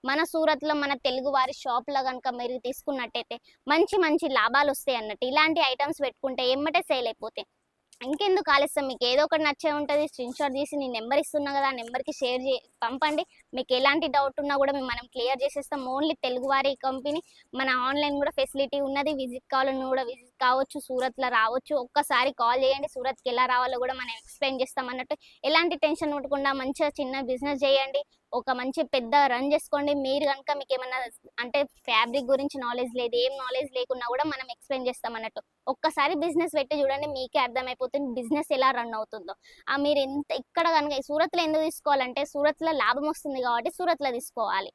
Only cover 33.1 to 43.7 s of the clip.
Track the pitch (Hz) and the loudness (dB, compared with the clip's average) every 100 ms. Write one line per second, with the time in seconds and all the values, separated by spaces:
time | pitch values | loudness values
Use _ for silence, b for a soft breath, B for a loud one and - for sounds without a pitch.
33.1 | 240 254 277 254 254 285 254 247 254 247 | 0 0 -2 -4 -4 -4 -4 -4 -4 -4
34.1 | 247 302 269 262 240 - 269 254 240 233 | -2 -2 -2 -8 -14 -6 -4 -2 -4 -6
35.1 | 233 220 - _ _ - 262 311 311 285 | -6 -8 -10 _ _ -8 -2 -2 2 0
36.1 | 330 330 311 330 302 269 302 277 277 294 | 2 0 0 0 0 -2 0 0 0 -4
37.1 | 269 254 - 247 240 254 254 254 302 277 | -6 -2 0 0 -2 -4 -6 -4 -2 -2
38.1 | 240 233 277 311 269 262 247 233 220 220 | -6 -2 -2 0 2 4 2 -4 -6 -8
39.1 | 220 175 196 B B - 269 285 294 269 | -10 -12 -16 B B -4 0 2 2 0
40.1 | 277 294 370 - - 339 320 294 277 269 | -4 -4 -6 -4 0 4 4 2 -4 -2
41.1 | - 330 349 320 311 320 - - 277 254 | 0 2 2 2 2 0 -2 0 2 2
42.1 | 254 277 285 294 302 320 302 220 254 302 | -2 -4 0 0 2 -2 2 2 2 -2
43.1 | 320 302 262 247 240 233 | -4 -6 -4 0 0 -2